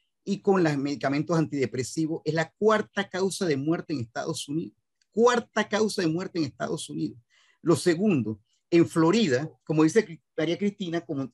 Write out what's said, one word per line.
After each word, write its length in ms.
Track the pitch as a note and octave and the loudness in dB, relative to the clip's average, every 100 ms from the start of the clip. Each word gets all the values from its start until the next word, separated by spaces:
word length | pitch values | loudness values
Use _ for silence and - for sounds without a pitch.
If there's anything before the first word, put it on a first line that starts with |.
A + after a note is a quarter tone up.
| _ _ | _ _
y 180 | - D3+ | -8 -4
con 220 | - F#3+ | 2 2
los 140 | D#3+ D3 | 2 0
medicamentos 600 | C#3 C#3+ C#3 C#3 D3+ E3 | -2 -2 -2 0 0 0
antidepresivos, 840 | D3+ D3 B2+ B2+ B2+ - D#3 E3 | 0 0 -2 -2 -6 -4 -4 -4
es 120 | - D#3 | -4 -4
la 180 | D#3+ - | -4 0
cuarta 520 | G#3 G#3+ G#3+ - G3 | 2 2 0 -6 -6
causa 360 | F3+ F#3+ - F3+ | -2 -4 -2 -2
de 100 | C3+ | 0
muerte 360 | C#3+ E3 - | 0 -2 -2
en 80 | D3+ | -6
Estados 460 | A#2 - C3 D#3 - | -6 -8 -6 -6 -6
Unidos. 300 | D3+ F3+ - _ _ _ | -6 -8 -14 _ _ _
Cuarta 560 | - A#3 A#3+ A3+ - G#3 | 4 4 4 0 -2 0
causa 360 | G3+ G#3+ - | 0 0 0
de 40 | F3 | -2
muerte 300 | D#3+ F#3 F3 | -2 -4 -4
en 80 | D3 | -4
Estados 420 | - - D#3+ - | -4 -6 -6 -8
Unidos. 280 | D3+ D#3+ - _ _ _ _ | -6 -8 -8 _ _ _ _
Lo 120 | - E3 | 0 2
segundo, 640 | - E3 G#3+ D#3 G#2+ A2 _ _ - | 2 2 2 2 0 -6 _ _ 0
en 180 | E3+ E3 | 4 4
Florida, 640 | E3+ D#3+ G#3 G#3 B2+ D3+ - | 4 4 4 2 0 -2 -12
como 200 | - D#3 | -4 2
dice 220 | D#3 D#3+ - | 4 4 0
Cri-, 160 | E3 _ - | -4 _ -6
María 200 | D#3 E3 | -4 -2
Cristina, 420 | G3+ G3 F3 E3 | -2 -4 -6 -6
como, 300 | E3 C#3+ C3+ | -4 -6 -6